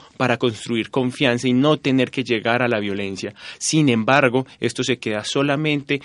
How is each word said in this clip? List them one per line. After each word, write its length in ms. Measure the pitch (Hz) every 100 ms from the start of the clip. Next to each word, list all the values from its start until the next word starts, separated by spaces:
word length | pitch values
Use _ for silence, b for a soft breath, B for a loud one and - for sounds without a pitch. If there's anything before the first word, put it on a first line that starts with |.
| B -
para 200 | 127 117
construir 520 | 127 110 - 117 104
confianza 580 | 139 127 123 139 120 131
y 60 |
no 240 | 123 147 151
tener 340 | 143 131 123
que 120 | -
llegar 380 | 120 113 113 120
a 60 | 120
la 120 | 113
violencia. 540 | 101 98 98 95 104 B B B
Sin 320 | - 156 147
embargo, 560 | 113 110 139 135 123 127 B
esto 240 | 117 -
se 140 | 127 120
queda 260 | 113 107
solamente 760 | - 143 143 143 156 147 139 139